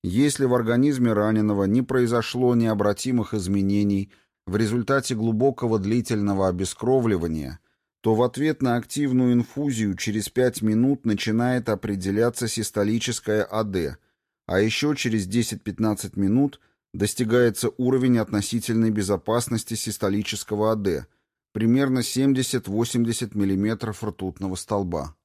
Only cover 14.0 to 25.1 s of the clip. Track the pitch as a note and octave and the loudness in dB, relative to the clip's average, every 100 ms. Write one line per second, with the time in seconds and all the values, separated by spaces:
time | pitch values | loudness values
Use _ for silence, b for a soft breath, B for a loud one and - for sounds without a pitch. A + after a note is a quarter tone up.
14 | _ _ _ _ - F#2 A2 A2 D3 C#3+ | _ _ _ _ -2 2 2 2 0 0
15 | B2 A2 F#2+ A2+ A2+ G#2+ - F#2+ A2 G2+ | 0 0 0 -2 -2 -4 -8 -2 -2 -2
16 | F#2+ - G2 A#2 C#3+ - _ _ _ G#2+ | -6 -2 2 4 2 -2 _ _ _ -4
17 | G#2 - A#2 A#2+ A#2+ G#2 A#2 - B2 C3 | -4 -2 0 4 4 2 -4 -2 0 2
18 | B2+ A#2+ G#2+ A2 G2 A#2+ - A2+ A2+ G#2+ | 4 2 2 -2 -2 -4 -2 0 2 0
19 | F#2+ G2 - A#2 - A2+ - A2+ - G#2 | 0 -2 0 -2 0 -6 -4 -6 -6 -4
20 | G2+ G2+ G#2 G#2 - G#2 G#2+ A2 G2 D#2 | -2 -2 -2 -6 -6 -2 0 0 0 -2
21 | - _ _ _ _ G#2+ A2+ B2 C#3 B2+ | -6 _ _ _ _ -2 2 4 2 0
22 | A#2 B2 C#3 C3 B2+ B2+ - G2+ A#2 B2 | 0 0 2 2 0 -4 -2 -2 0 0
23 | A#2 A2+ A2+ G#2 G2 F#2+ G#2+ A2+ A2+ G2+ | 0 -2 -4 -2 0 0 0 -2 -6 -6
24 | G#2+ F2+ F#2 E2 F#2+ F#2 - G#2 F#2 E2+ | -8 -6 -8 -6 -8 -8 -4 -4 -2 -4
25 | C#2 | -6